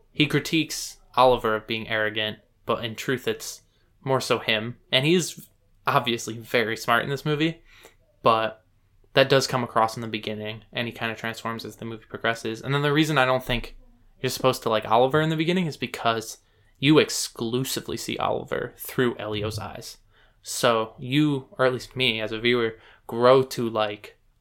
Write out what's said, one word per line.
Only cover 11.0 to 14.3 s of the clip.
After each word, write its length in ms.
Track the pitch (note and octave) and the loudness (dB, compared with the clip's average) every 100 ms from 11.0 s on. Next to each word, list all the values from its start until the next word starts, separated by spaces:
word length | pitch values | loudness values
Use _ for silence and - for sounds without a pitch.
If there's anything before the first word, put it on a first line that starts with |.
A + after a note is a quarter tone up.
| A#2 | -8
transforms 500 | A2 A2+ A2 A2+ A2+ | -6 -8 -8 -8 -8
as 120 | A2 - | -10 -12
the 80 | |
movie 200 | A2+ A2+ - | -12 -12 -12
progresses. 520 | - A#2 A#2 A2+ A2+ | -4 -2 -2 -4 -6
And 140 | - | -2
then 80 | C#3 | 0
the 100 | D3 | 2
reason 260 | D3 D#3 D3 | 2 2 2
I 60 | |
don't 180 | B2+ C3 | 2 2
think 340 | - A#2+ - - - _ _ _ | 0 -4 -4 -14 -20 _ _ _
you're 100 | C3 | -6